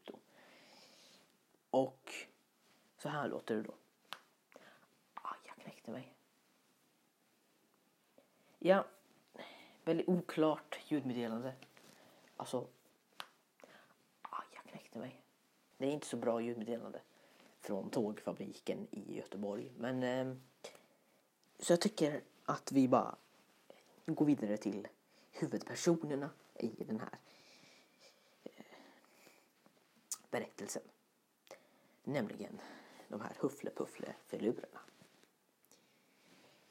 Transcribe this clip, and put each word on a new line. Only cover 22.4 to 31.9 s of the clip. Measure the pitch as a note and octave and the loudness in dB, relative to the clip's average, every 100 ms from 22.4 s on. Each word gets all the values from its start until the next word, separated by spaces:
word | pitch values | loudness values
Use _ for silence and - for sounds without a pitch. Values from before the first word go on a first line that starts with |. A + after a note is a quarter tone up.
att | - C#3+ - | -4 -4 4
vi | C3+ B2+ | 6 8
bara | B2 - - - - - - - - - - - | 8 6 -4 -14 -20 -20 -20 -20 -20 -20 -10 -2
går | D3+ D3+ | 4 6
vidare | C#3 G#3 G#2 | 6 4 0
till | G#2 G2+ - - _ - - | 0 -2 -6 -14 _ -20 -12
huvudpersonerna | - C#3+ G#2 - B2 F3+ E3 D3 C#3 D3 - - | -4 -2 -2 -4 0 4 4 2 -4 -4 -10 -18
i | - A2+ - | -6 -6 -4
den | - A3 | -4 -4
här, | - - - - - - - - - - - - _ _ | -4 -12 -20 -20 -20 -20 -20 -20 -20 -20 -20 -20 _ _
eh, | - - - - - - - - - - _ _ - _ _ _ - - - | -18 -18 -20 -20 -20 -20 -20 -20 -20 -20 _ _ -20 _ _ _ -10 -10 -4
berättelsen. | A#2+ G#2+ - G2 - - - _ _ _ _ - - - - - | -4 -4 -8 -6 -6 -8 -20 _ _ _ _ -18 -18 -20 -20 -20